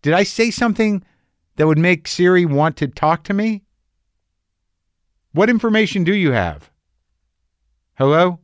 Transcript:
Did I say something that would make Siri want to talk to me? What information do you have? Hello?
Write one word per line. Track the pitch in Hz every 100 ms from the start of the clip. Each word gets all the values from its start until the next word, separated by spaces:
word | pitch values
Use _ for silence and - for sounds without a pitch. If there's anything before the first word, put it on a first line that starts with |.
Did | 143
I | 170
say | 202 - 233
something | - 240 208 220 202 - _ _ _ _ -
that | 156
would | 156
make | 170 180 -
Siri | - 180 185 170
want | 143 156 156
to | 143
talk | - 156 160
to | -
me? | 196 220 208 _ _ _ _ _ _ _ _ _ _ _ _ _ _ _ _ _
What | 147 214
information | 233 233 214 214 202
do | 170
you | 208 170
have? | 120 87 73 - _ _ _ _ _ _ _ _ _ _ _ _ _
Hello? | 135 156 180 170